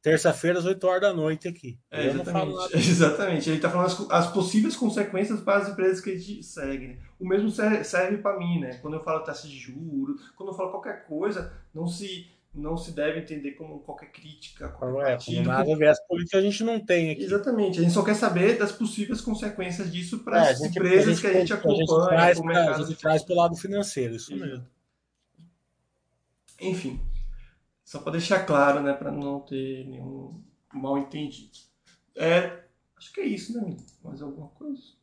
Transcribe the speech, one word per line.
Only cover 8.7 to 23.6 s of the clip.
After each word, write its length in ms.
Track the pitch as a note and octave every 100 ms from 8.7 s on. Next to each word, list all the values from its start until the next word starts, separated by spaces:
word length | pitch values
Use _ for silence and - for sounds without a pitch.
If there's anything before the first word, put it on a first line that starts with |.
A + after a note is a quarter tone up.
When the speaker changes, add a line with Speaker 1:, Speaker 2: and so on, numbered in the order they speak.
| B2
Speaker 2:
Quando 160 | D3+
eu 100 | D#3
falo 180 | E3 D#3+
taxa 240 | D#3 C#3+ D3+
de 100 | C3+
juros, 760 | B2 C3 E3 C#3 C#3 C#3 - _
quando 140 | G3
eu 60 | F#3
falo 140 | F#3
qualquer 340 | F#3+ A#3+ - -
coisa, 460 | D3+ G3+ F#3 C3+ - -
não 120 | D#3 E3+
se, 440 | F3 G3+ F3+ F3 _ _
não 220 | D3 D3+ E3
se 160 | E3
deve 260 | D3 D3+ E3
entender 320 | E3 D3+ C#3
como 280 | C#3 D#3 D3
qualquer 300 | - C#3+ D3
crítica, 560 | - D#3 D3+ - - C#3+
qualquer 240 | - B2+
Speaker 1:
Não 100 | C3
é, 80 | C#3
Speaker 2:
partido, 260 | B2 - A#2
Speaker 1:
como 120 | -
nada 160 | C3
Speaker 2:
que 80 | C#3
Speaker 1:
a 40 | D#3
ver, 120 | D3+
as 180 | D3+ -
políticas 340 | E3+ E3+ G3
a 40 |
gente 200 | G3+ G3+
não 160 | A3+ A3+
tem 300 | G#3+ F3 E3
aqui. 140 | D#3
Speaker 2:
Exatamente. 540 | F#3+ G3+ C4 A3+ G3 E3
A 20 |
gente 100 | E3+
só 120 | G#3
quer 100 | G#3
saber 420 | G#3 G#3+ F3 G3+ A#3
das 160 | G3+
possíveis 480 | - A3 - G3+ A3+
consequências 720 | - G#3+ G#3 G3+ F3+ F3 F3+
disso 280 | E3+ F3 A3+
para 180 | - F3
Speaker 1:
É, 100 | D#3
a 20 |
Speaker 2:
as 60 | B2
Speaker 1:
gente, 200 | D#3 F3
Speaker 2:
empresas 300 | F3+ F#3+ G#3+
Speaker 1:
a 20 |
gente, 100 | E3+
Speaker 2:
que 60 | G3+
a 60 |
gente 200 | F#3 F3
Speaker 1:
a 40 | G3+
gente 260 | E3 C#3+
Speaker 2:
acompanha, 260 | D#3+ D#3+ F3
Speaker 1:
traz 300 | E3 F3 E3
Speaker 2:
pro 80 | E3
Speaker 1:
pra, 80 |
Speaker 2:
mercado 200 | D#3+ -
Speaker 1:
a 40 | D3+
gente 160 | D3+
Speaker 2:
de 60 | D#3+
Speaker 1:
traz 220 | D#3 D#3
pro 100 | -
lado 220 | F3 E3+
financeiro, 580 | E3+